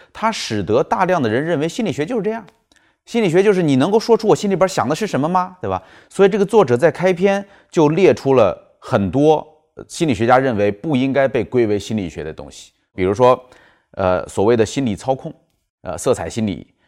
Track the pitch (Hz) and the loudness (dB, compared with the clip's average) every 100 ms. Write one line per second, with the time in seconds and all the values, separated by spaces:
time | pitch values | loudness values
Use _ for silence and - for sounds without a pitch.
0 | _ - 220 220 - 208 175 113 165 220 | _ -6 -6 -4 -6 -4 0 0 0 0
1 | 180 175 117 113 160 160 160 - 214 127 | 0 0 0 -2 -2 -4 -4 -4 -6 -4
2 | 160 240 202 226 180 _ _ _ _ _ | -4 -4 -4 -8 -12 _ _ _ _ _
3 | - 233 202 165 202 185 160 131 160 214 | -6 -2 2 4 4 2 2 2 2 0
4 | 226 220 214 147 208 185 185 - 117 156 | 2 2 2 0 0 0 0 0 -2 -2
5 | 214 131 151 185 185 185 101 92 - - | -4 -2 -2 -2 -4 -8 -6 -6 -8 -20
6 | _ - 196 196 196 226 139 123 165 - | _ 2 2 2 2 2 4 4 2 2
7 | 180 175 196 196 202 _ _ - 151 165 | -2 0 0 -2 -6 _ _ 0 2 4
8 | 165 120 135 131 101 - _ _ - 120 | 4 4 2 4 2 0 _ _ -4 -2
9 | 98 131 151 156 - _ _ - - - | 0 2 2 2 -2 _ _ -20 -12 -4
10 | 165 101 113 127 135 104 104 104 160 131 | -2 0 2 2 2 0 0 -2 -2 -2
11 | 135 135 135 123 104 127 110 104 - 110 | 0 0 0 -2 -2 0 0 -2 -4 -6
12 | 87 80 76 - 71 - - _ _ - | -6 -10 -12 -14 -16 -20 -20 _ _ -4
13 | 92 101 123 123 - _ _ _ _ - | -2 4 4 2 -2 _ _ _ _ -4
14 | 95 90 - - 101 120 107 - 131 95 | -2 -2 -4 -2 2 2 0 -2 -4 -4
15 | - 135 160 - _ _ _ _ - 78 | -6 -6 -8 -18 _ _ _ _ -14 -6
16 | 139 110 85 - 110 69 - _ | -4 -4 -4 -6 -6 -6 -12 _